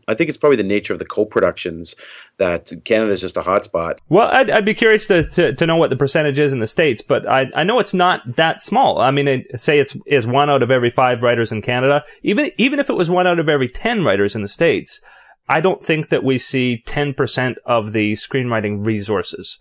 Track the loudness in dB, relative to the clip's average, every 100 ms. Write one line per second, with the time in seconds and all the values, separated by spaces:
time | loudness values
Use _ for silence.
0 | -6 -2 -2 0 2 2 2 -2 -2 -8
1 | -6 -4 0 2 0 0 -6 -8 -12 -16
2 | -20 -20 -12 -4 -2 -2 -6 -10 -2 0
3 | 2 -2 -4 -6 0 0 0 -4 -4 -8
4 | 0 2 4 2 2 2 0 2 4 4
5 | 4 2 2 0 0 2 0 2 2 2
6 | 0 0 0 0 0 0 -4 -2 -2 -2
7 | -2 -2 2 0 0 -2 0 0 0 0
8 | 0 0 -4 0 0 0 -2 0 2 2
9 | 0 2 0 -2 -4 -8 0 2 2 -4
10 | 0 0 2 2 4 2 2 2 2 2
11 | 2 2 0 0 -2 -4 -4 0 2 0
12 | -2 -8 -2 0 0 0 0 0 -2 0
13 | 0 2 2 2 2 2 0 -4 -4 0
14 | 0 2 0 -2 -8 0 0 0 -4 -16
15 | _ -20 _ _ -2 0 0 -2 -2 -4
16 | 0 -2 0 -2 -2 -2 -2 -4 -6 -4
17 | -4 -2 -4 -2 -4 -4 -2 -2 0 -2
18 | -2 -2 -4 -4 -2 -2 -2 -4 -4 -4
19 | -2 -4 -4 -10 -16 -18